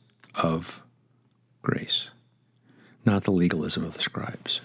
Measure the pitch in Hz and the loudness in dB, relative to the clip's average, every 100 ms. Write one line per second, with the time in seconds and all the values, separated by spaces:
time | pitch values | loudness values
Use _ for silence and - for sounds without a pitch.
0 | _ _ - - 85 80 - - - _ | _ _ -8 0 0 0 -4 -12 -18 _
1 | _ _ _ _ _ _ - - - - | _ _ _ _ _ _ -2 -2 0 -2
2 | - - _ _ _ _ _ _ - _ | -4 -14 _ _ _ _ _ _ -20 _
3 | 113 101 104 92 87 87 76 - 85 - | 2 4 4 4 4 2 -2 -2 -4 -4
4 | - - - - - - | -6 -4 -8 -8 -6 -6